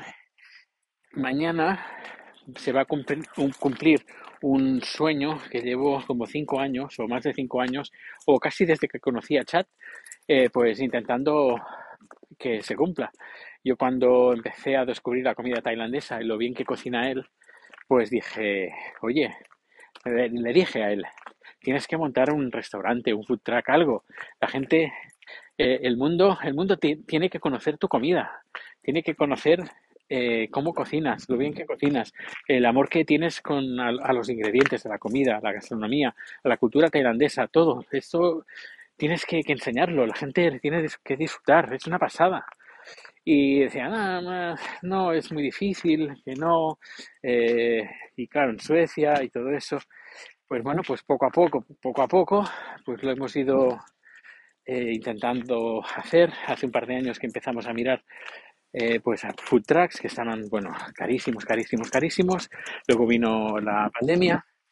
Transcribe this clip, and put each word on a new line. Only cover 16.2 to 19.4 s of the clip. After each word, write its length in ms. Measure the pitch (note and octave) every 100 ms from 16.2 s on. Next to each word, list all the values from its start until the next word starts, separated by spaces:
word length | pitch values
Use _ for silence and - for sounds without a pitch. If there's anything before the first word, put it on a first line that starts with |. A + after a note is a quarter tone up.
y 40 | A2+
lo 120 | A2
bien 160 | A#2+
que 100 | B2
cocina 480 | C3 B2+ B2+ B2 B2+
él, 140 | C3 C3 _ _ - - - -
pues 220 | B2+ A2
dije, 640 | A#2+ - - G#2+ G2 F2+ - - -
"Oye", 340 | A2+ C#3 A#2+ -